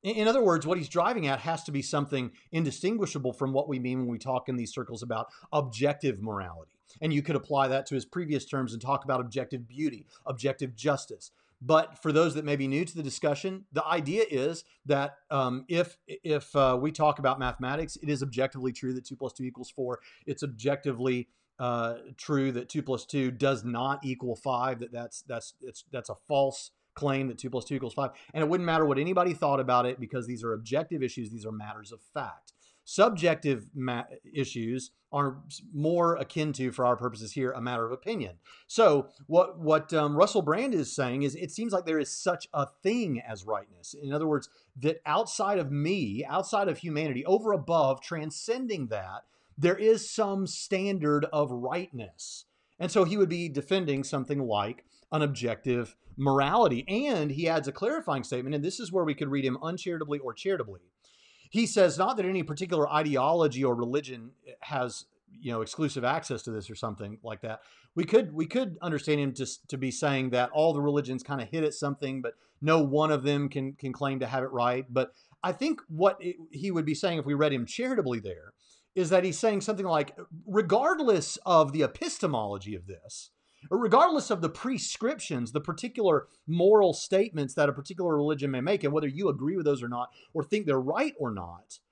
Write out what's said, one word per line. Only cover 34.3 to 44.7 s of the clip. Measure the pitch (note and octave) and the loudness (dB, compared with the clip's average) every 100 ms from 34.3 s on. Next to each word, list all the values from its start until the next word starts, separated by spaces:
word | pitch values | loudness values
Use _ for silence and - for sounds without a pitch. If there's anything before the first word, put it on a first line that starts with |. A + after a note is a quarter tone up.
issues | D3+ C3 B2 A2+ B2+ B2+ _ _ | -6 -4 -4 -4 -4 -8 _ _
are | C#3+ C#3 C3+ - | -2 -2 -4 -14
s-, | - - | -18 -12
more | D3 D3+ F3 E3+ D#3+ | -2 2 4 4 2
akin | C3+ - D3+ | -2 -2 -2
to, | B2+ B2+ | 0 -4
for | A#2+ | 2
our | B2 A#2+ | 2 2
purposes | B2 G#2+ A2 | -2 -6 -10
here, | - B2+ | -4 -2
a | C3 | -2
matter | A#2+ A#2+ A2+ | -4 -2 -4
of | |
opinion. | A#2+ F#3 A3 G#2+ E2+ _ - _ | -4 -6 -6 -6 -10 _ -20 _
So | - A3 D3 C#3 - - | 6 8 8 2 -10 2
what, | E3 F#3 E3+ | 4 4 2
what, | D#3 D#3 D#3 | 2 2 4
um, | E3 D3 D3 | 0 2 6
Russell | G3+ G#3+ | 6 4
Brand | D3 E3 C4+ | 2 0 2
is | G#3 C#3 | 0 -2
saying | - C3 B2+ | -2 -2 0
is | C#3+ D3 | -2 -2
it | F3 | -10
seems | - A3+ | -6 -2
like | G3 E3+ | -2 0
there | D#3+ | 0
is | C#3 | 0
such | - - F3 - | -2 -2 -2 -4
a | D#3 C#3 _ | -4 -4 _
thing | F#3+ A#3 G#3+ B2 | -2 0 0 -2
as | A#2+ G#2+ G2+ | -4 -12 -4
rightness. | G#2+ F#2+ F2 - | -4 -4 -20 -18
In | C#3+ C#3+ | -12 -6
other | D3 D#3+ | -2 0
words, | D3 - _ _ | 0 -2 _ _